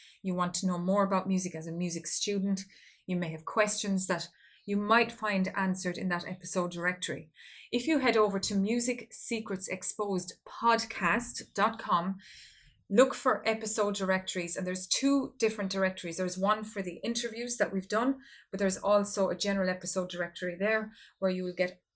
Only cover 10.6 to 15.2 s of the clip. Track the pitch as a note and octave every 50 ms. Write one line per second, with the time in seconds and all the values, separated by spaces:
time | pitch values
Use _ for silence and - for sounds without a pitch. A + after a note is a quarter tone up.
10.6 | A#3 A#3 A3+ A3 - - - - G3 E3+ F3+ A#3 A#3+ - - - - - - G3+
11.6 | G3 A3+ A3+ - - - F#3+ E3+ F3 F#3+ G3 - - - - - - - - -
12.6 | - - _ _ _ - G3 A3+ C4+ C4 - - - C4 G#3+ - - A3+ A3 A3
13.6 | A3 G#3 - A3 G#3 G3+ G3+ G3+ F#3+ F#3 F#3 F#3+ F#3 - - F#3 E3+ F3 - -
14.6 | F#3 F3+ F#3 F#3+ - - - - C4+ C#4 C#4 C#4